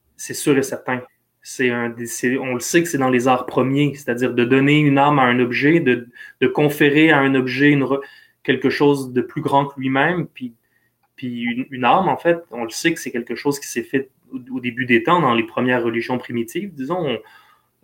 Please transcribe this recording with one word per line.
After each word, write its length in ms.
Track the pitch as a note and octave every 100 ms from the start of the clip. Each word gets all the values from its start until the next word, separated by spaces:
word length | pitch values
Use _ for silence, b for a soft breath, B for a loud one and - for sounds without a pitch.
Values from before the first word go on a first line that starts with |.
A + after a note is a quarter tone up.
| _ -
c'est 180 | -
sûr 240 | A#2+ D3+ C3+
et 60 |
certain. 400 | C3 - - B2 - _ _ _
C'est 280 | - - B2
un 200 | A#2+ A#2
des, 160 | A#2 A#2
c'est, 320 | - B2+ B2+
on 160 | C3
le 60 | A#2+
sait 200 | - E3+
que 60 | E3+
c'est 80 | C3+
dans 120 | C3
les 180 | B2 B2+
arts 180 | B2+ -
premiers, 480 | C#3 B2+ C#3 D3 -
c'est-à-dire 380 | - A#2+ B2+
de 120 | A#2+ A#2
donner 340 | C3+ C#3 D3+
une 180 | D3 C#3
âme 220 | C#3+ C#3+
à 40 |
un 160 | B2 B2
objet, 400 | A#2+ - C#3+ E3
de, 260 | C3 A#2+ - B B B
de 80 | B2+
conférer 640 | - D3 - D3 D3 D#3+
à 80 | C#3+
un 160 | C3+ C3+
objet 340 | B2+ B2+ D3
une 140 | C#3+
re-, 180 | B2+ C#3 B B B B
quelque 260 | - B2+ C3
chose 420 | C3 C#3+ C#3 B2+
de 100 | B2
plus 200 | A2+ D3
grand 240 | C#3 C#3 C#3+
que 120 | C3+
lui-même, 500 | C3 C3+ D#3 F3+ C3+
puis, 260 | - B2 A#2 _ _ _ _ _ -
puis 240 | B2 A#2+
une, 240 | A#2+ A#2+ C3+
une 140 | B2+ A#2+
âme, 220 | F3+ F3
en 100 | B2+
fait, 200 | E3+ E3+ -
on 120 | A#2+
le 60 | A2+
sait 240 | - E3
que 60 | E3
c'est 120 | B2+
quelque 240 | A#2+ A2+ A2+
chose 240 | C#3+ C#3+
qui 80 | -
s'est 160 | B2
fait 260 | A#2 C3+ C3+ _ _
au, 60 | B2+ B2 B2+
au 40 |
début 240 | B2 A#2 B2
des 180 | A#2+
temps, 160 | D#3+ F3
dans 140 | C3+
les 100 | A2+
premières 400 | A2+ B2+ B2+ B2
religions 340 | A#2 A#2 A#2 B2
primitives, 560 | - A#2+ A#2 F3 G3+
disons, 360 | D3 C3 F3+ D3
on, 100 | A2+ b b b b b _